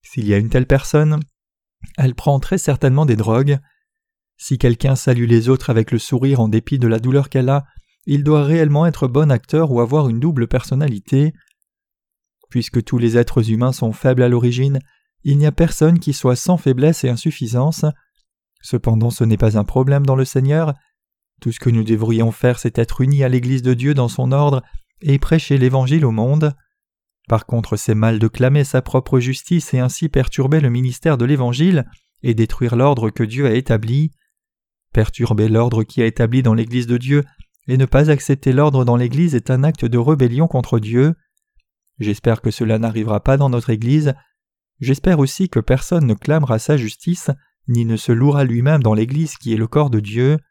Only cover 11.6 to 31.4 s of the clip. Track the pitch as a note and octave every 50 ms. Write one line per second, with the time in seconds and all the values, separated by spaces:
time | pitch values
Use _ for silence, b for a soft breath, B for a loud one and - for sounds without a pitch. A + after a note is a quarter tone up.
11.6 | _ _ _ _ _ _ _ _ _ _ _ _ _ _ _ _ _ _ - B2
12.6 | A2 - - B2 A2+ - - A#2+ A#2 A#2 A2+ A#2+ A#2+ - - B2 A2+ A2 A2 A2
13.6 | B2 B2+ B2+ - B2 A2+ G#2+ - - C3+ B2+ B2 B2 B2 B2 A#2+ A#2+ A#2+ A#2+ B2
14.6 | C3+ C#3 C#3 C3 - _ _ _ _ _ _ _ _ C#3 C#3+ C#3+ D3 D3+ C#3 -
15.6 | E3+ E3 - - D#3 D#3+ E3+ E3+ - D3+ C3+ - - B2+ B2 - - F3+ F3+ E3
16.6 | - C#3 B2+ B2 C#3 D#3+ D#3+ - - B2+ A#2+ A2+ - D#3+ - - B2+ A2 A#2 A#2+
17.6 | C3 D#3 D#3+ - - D3+ C#3+ _ _ _ _ _ _ _ _ _ _ _ _ _
18.6 | - - - A#2 - A#2+ A#2 A2 A2+ A#2+ G#2+ - A#2+ A2 A2 G2+ A#2 A2 G#2 G#2+
19.6 | G2+ - - B2+ C3 C3+ C#3+ C#3+ C#3+ C3+ C3 C3 C3 - - C3+ C3 C#3 D3 D#3+
20.6 | E3 D3+ C3+ _ _ _ _ _ _ _ _ _ _ _ _ _ - A#2+ A2+ -
21.6 | - B2 A#2 A2+ A2 G#2+ A2+ G#2+ A2 A2+ A#2 A2+ A2+ A2+ A2 - - B2 A#2+ -
22.6 | - A#2+ - - A#2 - - - C3 C3+ C#3+ C#3 C3+ B2+ B2+ B2 A#2+ B2 C3+ C3
23.6 | A#2+ B2+ B2+ A#2+ B2+ C#3+ D3 C3+ B2 A#2 - - B2+ B2+ C3+ C#3+ D3 D3 C#3+ C3
24.6 | b b b b b _ _ _ - D3+ C#3 C#3 - - D#3+ D#3+ - - C#3+ C3+
25.6 | B2+ B2+ C3 C3+ B2+ B2+ D3 E3 D3+ A#2+ A2 A2 A2+ B2+ C#3+ D#3 D#3 D3+ C#3 _
26.6 | _ _ _ _ _ _ _ _ _ _ _ _ _ - A2+ G#2+ - - A#2 A#2
27.6 | A2 - A2 G2+ - - A2 G#2+ A2 A2+ A2+ G#2+ A2 A2 - - B2 C3 C#3 D3
28.6 | C#3 - - C3 - - - C3+ - - C#3 B2+ A#2+ B2+ C3 - - - F3 E3+
29.6 | - - - B2+ B2 B2+ - - E3+ D3+ - C#3 B2+ - - - C3 C3+ D#3 D#3+
30.6 | C#3+ B2+ A#2+ B2 B2+ B2+ B2 - - E3 D3 A#2+ A#2 B2+ D3 C3+